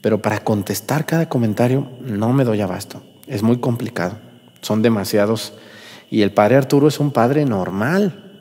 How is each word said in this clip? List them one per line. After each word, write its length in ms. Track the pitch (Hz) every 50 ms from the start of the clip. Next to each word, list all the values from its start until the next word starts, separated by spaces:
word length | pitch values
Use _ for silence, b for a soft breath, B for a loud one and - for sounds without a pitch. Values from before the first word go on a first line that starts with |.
Pero 220 | - 110 107 101 -
para 220 | 113 107 101 -
contestar 600 | - 110 104 95 - 101 - - - - 156 151
cada 240 | - - 165 165 160
comentario 600 | - 131 117 113 104 - 117 123 131 135 - - 127 120
no 320 | - - 107 101 107 113 127
me 120 | 139 135
doy 160 | 120 110 104
abasto. 420 | 104 92 90 92 - - - - - - - - -
Es 160 | - - 101 104
muy 160 | 113 120 123
complicado. 600 | 117 131 117 120 127 110 - - 87 90 101 107 - - - - _ - _ -
Son 220 | - - 107 110 110
demasiados. 720 | 117 113 107 95 - - 107 101 104 113 113 - - - B B B B B B B B B B B -
Y 100 | 110 104
el 80 | 98
Padre 240 | - - 104 104 120
Arturo 320 | 139 135 131 - 143 139
es 140 | 151 143 -
un 100 | 147 143
padre 340 | 135 123 113 120 139 151 147
normal. 920 | 139 117 98 90 85 90 98 107 127 170 190 208 196 143 - - - - -